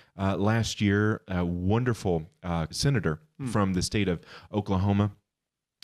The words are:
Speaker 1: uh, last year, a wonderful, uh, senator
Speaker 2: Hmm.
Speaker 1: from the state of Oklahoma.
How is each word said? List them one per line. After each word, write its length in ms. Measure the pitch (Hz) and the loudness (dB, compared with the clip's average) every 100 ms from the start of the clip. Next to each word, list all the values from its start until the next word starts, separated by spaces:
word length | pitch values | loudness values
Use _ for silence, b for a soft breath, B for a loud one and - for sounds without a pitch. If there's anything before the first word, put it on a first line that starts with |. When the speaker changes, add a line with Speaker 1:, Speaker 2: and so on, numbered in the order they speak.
| B - | B -4
Speaker 1:
uh, 180 | 98 90 | -2 0
last 440 | 101 113 110 - | 0 0 -2 0
year, 400 | 104 101 107 107 - | 2 4 2 -2 -4
a 160 | 90 | -2
wonderful, 840 | 87 87 92 113 123 113 101 85 78 _ | -2 -2 0 2 0 -2 0 -2 -2 _
uh, 240 | 90 85 78 | -4 -4 -4
senator 500 | - 139 131 82 76 - - | -2 0 2 0 -2 -8 -12
Speaker 2:
Hmm. 80 | 131 | -4
Speaker 1:
from 280 | 110 98 | 0 2
the 80 | 90 | 2
state 260 | 82 110 95 | 0 0 0
of 120 | 85 B B B | -2 B B B
Oklahoma. 600 | 107 101 95 101 101 104 - _ _ _ _ _ _ | -4 -2 0 2 2 0 -2 _ _ _ _ _ _